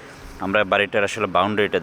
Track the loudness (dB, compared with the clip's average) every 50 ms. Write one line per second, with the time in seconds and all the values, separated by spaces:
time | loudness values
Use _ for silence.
0 | -20 -20 -20 -20 -18 -18 -14 -8 -6 0 2 2 2 4 2 2 2 2 2 0
1 | 0 0 -2 -2 -4 0 2 2 2 2 2 0 0 0 0 0